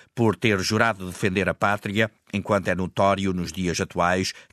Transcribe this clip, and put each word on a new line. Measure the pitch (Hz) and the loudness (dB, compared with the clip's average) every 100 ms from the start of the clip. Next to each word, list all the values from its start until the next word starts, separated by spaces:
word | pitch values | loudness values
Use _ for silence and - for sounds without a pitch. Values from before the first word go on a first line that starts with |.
| _ | _
por | - 113 92 | 0 2 2
ter | 117 98 | 2 2
jurado | 90 107 117 95 92 | 0 2 2 0 -8
defender | - 104 95 87 | -4 -2 0 0
a | 80 | 0
pátria, | 101 104 104 101 110 - _ | 0 0 -2 -2 -2 -4 _
enquanto | 101 90 101 90 | -6 0 0 0
é | 90 | -2
notório | 87 - 98 98 98 | -2 0 2 2 -2
nos | 90 82 | -4 -6
dias | 92 87 80 | -4 -2 -2
atuais | 90 87 87 92 95 - - | -4 0 0 2 -2 -6 -18